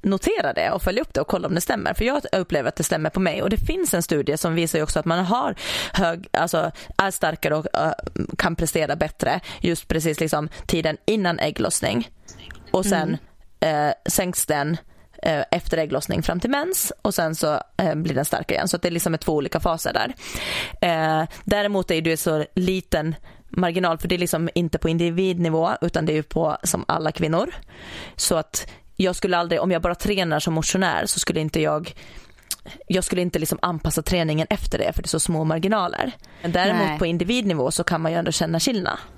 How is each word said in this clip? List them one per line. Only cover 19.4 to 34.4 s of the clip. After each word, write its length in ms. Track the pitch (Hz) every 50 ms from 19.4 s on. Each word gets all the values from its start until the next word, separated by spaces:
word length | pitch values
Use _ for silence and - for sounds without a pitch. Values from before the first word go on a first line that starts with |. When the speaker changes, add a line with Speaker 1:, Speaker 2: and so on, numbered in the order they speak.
| 139 - - 170
Speaker 1:
faser 340 | - 180 165 165 - - -
där. 200 | - - 254 262 - - - - - - - - - - - - -
Eh, 460 | - 175 165 160 160 156 156 156 160 - - - -
däremot 480 | - 202 208 202 208 202 190 - -
är 100 | 175 160
det 160 | 160 165 160
så 280 | 156 - 170 156 151 151 - -
liten 600 | 185 180 180 185 185 - - - 160 151 165 156 - - - - - - -
marginal, 460 | - - 180 170 170 185 180 170 165
för 100 | 165 -
det 80 | 175 180
är 40 | 175
liksom 300 | 180 170 - 160 170 165 -
inte 220 | 175 175 160 -
på 120 | - - 165
individnivå 800 | 165 170 170 170 165 175 190 185 180 175 170 160 156 160 165 170 - -
utan 240 | - 170 - 160 156
det 60 | 151 156
är 20 |
ju 80 | 156 151
på 340 | - - 160 165 156 - - -
som 220 | - - - -
alla 240 | - - 165 160 156
kvinnor. 400 | 156 - 170 156 160 175 220 349 - - - - - - - - - - - - -
Så 200 | - - - 175
att 320 | 160 156 _ - - - - - - - - -
jag 200 | - 180 180 180
skulle 220 | - - 185 180
aldrig, 240 | 170 175 170 165 -
om 100 | - 190
jag 100 | 180 165
bara 140 | 175 175 175
tränar 440 | - - 202 208 190 180 165 151 151
som 140 | - 170 160
motionär 520 | 160 156 - - 185 190 175 - 80 -
så 140 | - - 175
skulle 200 | - - 175 160
inte 220 | 156 156 - 156
jag, 320 | 151 151 151 151 170 - - - - - - - - - - - - - - - - - - - -
jag 160 | - 175 185 180
skulle 180 | - - 180
inte 180 | 175 175 - 170
liksom 200 | 156 - - -
anpassa 400 | - 180 175 156 - 165 151 165
träningen 460 | 156 - 185 175 165 160 151 156